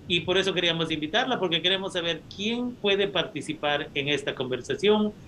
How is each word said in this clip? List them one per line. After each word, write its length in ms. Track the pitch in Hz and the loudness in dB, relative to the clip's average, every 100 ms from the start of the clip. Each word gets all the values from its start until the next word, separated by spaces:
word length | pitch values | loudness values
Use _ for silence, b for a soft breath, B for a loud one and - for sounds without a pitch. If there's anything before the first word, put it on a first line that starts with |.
| - | -2
y 120 | 175 | 0
por 160 | 170 185 | 2 2
eso 160 | 190 | 2
queríamos 380 | 170 170 165 160 | 2 2 2 0
invitarla, 480 | 156 151 208 254 208 | -2 0 0 2 0
porque 240 | 185 165 | 0 2
queremos 300 | 180 190 190 | 2 0 0
saber 280 | 180 170 160 - | -2 -2 -4 -8
quién 380 | - 214 240 247 | -6 -2 -2 -4
puede 360 | - 202 196 196 | -2 2 2 2
participar 800 | 180 165 143 127 143 147 143 - | 0 -2 -4 -6 -2 0 0 -2
en 140 | 143 139 | -4 0
esta 260 | 143 143 | 0 0
conversación 800 | 120 127 123 - - 202 214 208 - | -4 -2 -4 -4 2 4 4 2 -2